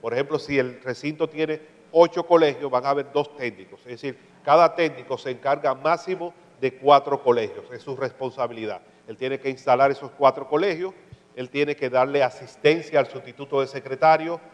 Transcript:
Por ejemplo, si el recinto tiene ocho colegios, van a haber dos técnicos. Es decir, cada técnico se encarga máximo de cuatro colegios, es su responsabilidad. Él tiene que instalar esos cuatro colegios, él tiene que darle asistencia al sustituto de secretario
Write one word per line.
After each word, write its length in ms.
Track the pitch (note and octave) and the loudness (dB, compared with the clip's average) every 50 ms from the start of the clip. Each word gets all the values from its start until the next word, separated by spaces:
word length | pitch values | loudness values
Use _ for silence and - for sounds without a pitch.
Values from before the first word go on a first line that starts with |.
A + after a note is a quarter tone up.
Por 120 | - A#2 | -6 -4
ejemplo, 260 | A#2 B2+ C#3+ C#3 D#3 C#3+ | -4 -4 -4 -2 -4 -6
si 180 | - - C#3+ | -4 -2 -2
el 240 | C3+ B2+ B2+ B2 A#2+ | 0 0 -2 -4 -12
recinto 460 | - C3 A#2+ - - D3 D#3 D3+ E3 D#3 | -10 -10 -10 -6 -6 -8 -4 -4 -6 -6
tiene 320 | D3+ D3 D#3+ D#3 D#3 D3+ - - _ _ _ _ | -2 -4 -4 -4 -4 -8 -10 -20 _ _ _ _
ocho 340 | - E3 E3+ E3+ - F3+ E3 | 6 6 6 6 4 -4 2
colegios, 460 | - F3 E3 D#3+ D3 C3+ B2 D3 C#3 | 4 4 6 6 4 0 -2 -6 -2
van 160 | B2+ B2 B2+ | -2 -2 0
a 40 | C#3 | 0
haber 200 | C#3+ C#3+ C3+ C3+ | -2 -2 -4 -4
dos 240 | - D3 D3 - - | -4 -4 -4 -4 -8
técnicos. 440 | D3 C3 A#2+ G#2 F#2 F#2+ _ - - | -8 -8 -8 -8 -10 -20 _ -20 -20
Es 200 | _ B2 B2 A2+ | _ -18 -16 -10
decir, 160 | - C#3 B2 - _ _ _ _ _ | -10 -10 -10 -10 _ _ _ _ _
cada 300 | C#3+ C#3+ D#3+ E3+ D#3+ E3 | 4 6 6 6 4 4
técnico 420 | - E3+ D#3 - B2+ B2+ - C3 A#2+ | 0 -2 -2 -2 -8 -8 -8 -8 -8
se 140 | - C3+ | -6 -10
encarga 420 | B2+ A#2 - C#3 C#3+ D3 D3 C#3+ C3 | -10 -6 -2 -2 -2 0 0 -2 -4
máximo 580 | C3 C3+ D#3 E3+ E3+ - F#3+ F#3 E3+ E3+ F3 - _ _ _ _ _ | -2 -2 -2 -2 -2 -2 -8 -8 -6 -8 -12 -12 _ _ _ _ _
de 120 | B2+ C3 B2+ | -6 -6 -6
cuatro 440 | - C3 C#3+ D3 C#3+ C#3 D3 C#3 C3+ | -2 4 6 6 6 6 0 -4 -2
colegios, 440 | - B2 A#2+ A#2 A2 G2+ - G#2 F#2+ - | 2 2 2 2 0 -4 -8 -14 -16 -16
es 100 | B2 A#2 | -18 -16
su 140 | - D3+ C3+ | -12 -12 -8
responsabilidad. 840 | B2 C3+ B2 - - C3+ B2+ A#2 C3+ B2+ A#2 A#2+ A2+ A2 G#2+ G2 F2+ _ _ _ _ _ - | -6 -8 -8 -8 -8 -10 -10 -6 -6 -6 -6 -6 -8 -8 -8 -8 -10 _ _ _ _ _ -20
Él 80 | A2 | -12
tiene 240 | _ B2+ C3+ C3+ C3 | _ -6 -6 -6 -6
que 100 | - C#3 | -6 -8
instalar 400 | C3 C3 - C#3 B2+ B2+ C3+ C#3 | -8 -6 0 0 2 4 4 2
esos 220 | C#3 - D3 B2 | 0 -2 -10 -18
cuatro 360 | - - C#3+ C3 C3 D3 C#3 - | -6 2 2 2 2 2 -8 -4
colegios, 460 | D3+ D3+ F#3 G3+ F3 D#3+ F3+ F#3+ F#3+ - _ _ - _ _ _ _ | -4 -2 -2 -2 -4 -4 -8 -12 -12 -16 _ _ -20 _ _ _ _
él 160 | - B2+ B2 | -14 -14 -8
tiene 240 | - C#3+ D3 C#3+ C#3+ | -2 -2 -2 -2 -2
que 160 | - C#3+ B2+ | -4 -4 0
darle 320 | B2 B2+ B2+ C#3 C#3 C#3+ | 2 2 2 2 2 0
asistencia 800 | C3+ B2 - - C3 - - - - D3 D#3 E3+ D#3 - D#3 C#3+ | 0 0 -2 -8 -20 -20 -20 0 2 2 2 2 -2 0 0 0
al 80 | C3 - | 0 0
sustituto 520 | - C3 - B2+ A#2+ - C#3+ C#3 D3 C#3 | -6 -14 -16 -16 -16 -16 -12 -4 -2 -2
de 60 | C3+ | -2
secretario 760 | C3 - C#3 - C3 C3 C3 D#3+ D#3 D#3+ D#3 D#3+ E3 E3+ E3 - - | -2 -6 -12 -10 -10 -4 2 4 4 4 4 2 -6 -10 -10 -12 -20